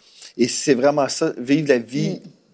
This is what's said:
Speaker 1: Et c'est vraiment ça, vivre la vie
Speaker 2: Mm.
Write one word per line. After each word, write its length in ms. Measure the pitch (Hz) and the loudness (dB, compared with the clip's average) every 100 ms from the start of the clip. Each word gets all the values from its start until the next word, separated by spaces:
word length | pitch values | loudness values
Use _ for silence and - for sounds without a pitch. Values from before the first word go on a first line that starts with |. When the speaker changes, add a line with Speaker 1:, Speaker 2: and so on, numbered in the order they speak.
| _ - - - | _ -20 -10 -2
Speaker 1:
Et 100 | 117 | 0
c'est 260 | - - | 2 0
vraiment 340 | 123 139 147 131 | 2 2 2 -2
ça, 240 | - 165 - | -2 -4 -4
vivre 320 | 120 147 147 | 0 0 2
la 100 | 123 | 0
vie 420 | 113 135 - 170 | 0 -4 -4 -6
Speaker 2:
Mm. 40 | - - _ | -12 -20 _